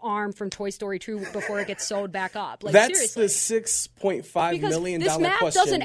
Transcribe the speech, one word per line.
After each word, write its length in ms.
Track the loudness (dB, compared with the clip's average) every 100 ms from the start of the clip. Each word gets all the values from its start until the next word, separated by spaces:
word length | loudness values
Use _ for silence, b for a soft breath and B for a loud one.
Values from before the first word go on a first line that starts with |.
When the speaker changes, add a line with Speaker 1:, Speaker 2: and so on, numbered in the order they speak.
Speaker 1:
arm 300 | -4 -2 -2
from 160 | -4 -8
Toy 220 | -6 -8
Story 280 | -6 -6 -6
two 200 | -6 -8 -6
before 280 | -6 -4 -4
it 60 | -4
gets 200 | -6 -4
sewed 240 | -4 -4
back 220 | -4 -6
up? 280 | -6 -8 -8
Like, 80 | 6
Speaker 2:
That's 220 | 6 8 4
Speaker 1:
seriously. 280 | 0 0
Speaker 2:
the 40 | 0
six 580 | 2 0 -2 0 -4 -4
point 360 | -4 -2 -2
five 340 | -4 -2 0 0
million 400 | 0 0 -2 0
dollar 160 | 0 2
Speaker 1:
Because 0 |
this 40 | 2
math 100 | 2
Speaker 2:
question. 240 | 2 4
Speaker 1:
doesn't 180 | 4 2